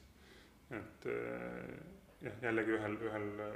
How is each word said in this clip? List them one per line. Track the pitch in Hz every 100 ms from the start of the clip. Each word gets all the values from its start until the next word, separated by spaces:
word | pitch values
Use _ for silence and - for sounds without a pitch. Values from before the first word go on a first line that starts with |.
| - - - - - - -
Et, | 110 104 - -
äh, | 60 60 60 60 60 62 - - - - -
jah, | 127 107
jällegi | 120 113 110 110
ühel, | 107 107
ühel, | 113 107 104 104 107